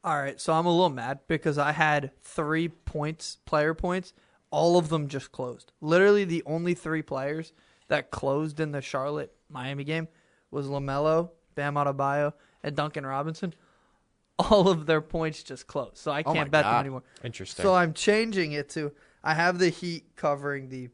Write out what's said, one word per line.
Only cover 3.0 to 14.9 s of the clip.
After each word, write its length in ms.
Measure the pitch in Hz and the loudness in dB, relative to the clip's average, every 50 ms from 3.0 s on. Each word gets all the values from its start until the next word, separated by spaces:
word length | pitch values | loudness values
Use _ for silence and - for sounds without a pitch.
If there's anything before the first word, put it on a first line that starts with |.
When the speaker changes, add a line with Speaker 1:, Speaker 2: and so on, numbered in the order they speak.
| 147 151 165 - - - - _ _ | -4 -4 -6 -8 -12 -14 -14 _ _
Speaker 1:
player 300 | - - 151 151 156 160 | -2 0 2 2 2 0
points. 380 | 160 - 180 180 190 180 - _ _ _ _ _ _ _ _ | -2 -2 -2 -2 -4 -6 -10 _ _ _ _ _ _ _ _
All 260 | - 147 160 170 175 180 | -2 2 4 6 6 4
of 100 | 165 151 | 4 2
them 200 | 165 156 147 139 | -2 -2 -2 -4
just 240 | 143 135 - - | -6 -8 -10 -10
closed. 400 | - - 131 123 117 - - _ _ _ | -12 -10 -10 -10 -10 -14 -20 _ _ _
Literally 420 | 151 151 165 180 196 202 208 208 196 | 0 4 4 6 8 8 6 4 4
the 200 | 175 170 165 - | 0 -2 -4 -2
only 280 | - 156 165 170 180 175 | -4 -4 -2 -2 -2 -4
three 280 | - - 160 160 156 | -4 -4 -4 -4 -4
players 500 | 147 - - 135 131 143 151 160 160 - _ _ _ _ _ _ _ _ | -4 -6 -6 -6 -4 -4 -6 -6 -8 -12 _ _ _ _ _ _ _ _
that 240 | 147 147 - _ | -2 -2 -2 _
closed 480 | - - - 139 139 147 156 156 147 151 | -8 -4 -2 0 0 0 -2 -4 -4 -4
in 100 | 160 151 | -4 -4
the 100 | 147 139 | -4 -8
Charlotte-Miami 1000 | 131 - - 135 131 143 147 151 143 - _ _ _ _ 147 127 127 135 139 143 | -8 -4 -6 -4 -4 -2 -4 -6 -6 -8 _ _ _ _ -12 -10 -8 -6 -6 -6
game 240 | 139 147 160 160 160 160 _ _ _ _ _ _ _ _ | -4 -4 -2 -4 -4 -6 _ _ _ _ _ _ _ _
was 140 | - 143 143 | -8 -6 -4
LaMelo, 640 | 135 139 143 139 139 135 139 151 156 160 160 170 175 _ _ _ _ _ | -4 -4 -4 -4 -2 -2 0 2 2 2 2 0 -2 _ _ _ _ _
Bam 180 | - 143 143 143 | -4 -4 -2 0
Adebayo, 600 | 143 143 143 139 139 139 139 139 147 147 147 - _ _ _ _ _ | 0 0 0 0 0 0 0 2 2 0 -2 -2 _ _ _ _ _
and 140 | - 147 143 | -8 -6 -4
Duncan 280 | 147 147 151 - 156 139 | -2 -4 -4 -4 -8 -6
Robinson. 480 | 135 135 135 147 160 160 - - 175 165 _ _ _ _ _ _ _ _ _ _ _ _ _ _ _ _ - | -4 -4 -4 -4 -4 -6 -6 -8 -8 -8 _ _ _ _ _ _ _ _ _ _ _ _ _ _ _ _ 0
All 300 | 175 - 220 202 175 196 | 4 6 6 8 8 6
of 180 | 185 160 151 | 4 2 2
their 140 | 160 | 2